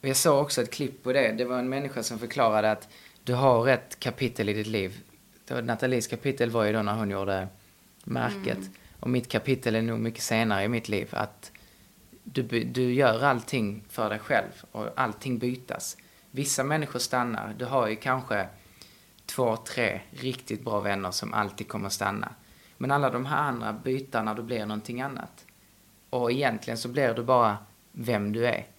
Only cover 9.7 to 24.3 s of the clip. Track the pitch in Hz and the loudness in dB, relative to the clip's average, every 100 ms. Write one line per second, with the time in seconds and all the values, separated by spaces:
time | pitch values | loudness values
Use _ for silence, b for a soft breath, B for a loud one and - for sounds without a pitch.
9.7 | 110 113 113 113 113 - 113 113 98 104 | 2 0 0 -4 -4 0 2 4 2 2
10.7 | 117 110 101 - - 104 - - B B | 0 0 -2 -2 -4 -4 -8 -20 B B
11.7 | B B B - - - 135 117 117 120 | B B B -20 -20 -8 -6 -2 -2 -2
12.7 | 123 123 123 131 113 143 123 - 131 104 | 0 2 4 4 6 4 2 0 -2 -2
13.7 | 104 - - 107 107 - 113 - - - | -4 -10 -4 -2 -2 2 0 0 -14 -14
14.7 | 110 110 - 123 104 135 120 123 127 - | -8 -6 -2 -2 -2 -4 -2 -2 -4 -8
15.7 | - - - B B B 131 139 - 135 | -8 -8 -12 B B B -4 -2 0 0
16.7 | 156 143 123 - 127 120 107 104 107 120 | 0 -2 -4 -2 0 0 -2 -6 -6 0
17.7 | 135 110 110 131 131 131 104 92 B B | 0 0 -2 0 -2 0 -2 -2 B B
18.7 | B B B B B - - 123 113 - | B B B B B -8 0 2 2 -4
19.7 | - 113 95 - 139 127 127 - 110 120 | 0 0 0 -10 -6 -6 -6 -6 -6 -2
20.7 | 104 101 98 95 - - 107 101 95 101 | -2 0 -2 -2 -4 -2 -2 -2 -6 -8
21.7 | 107 98 - 101 104 - - B B B | -6 -4 -2 -2 -2 -6 -10 B B B
22.7 | B 131 143 135 120 131 147 147 120 110 | B 0 2 2 0 -2 0 0 -2 -6
23.7 | 110 131 131 135 113 107 | -6 -4 -4 -2 -2 -2